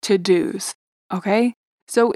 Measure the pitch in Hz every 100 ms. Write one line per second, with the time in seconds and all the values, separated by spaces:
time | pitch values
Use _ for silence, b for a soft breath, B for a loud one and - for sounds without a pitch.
0 | - 196 175 175 160 196 - - _ _
1 | - 185 196 208 247 - _ _ - -
2 | 233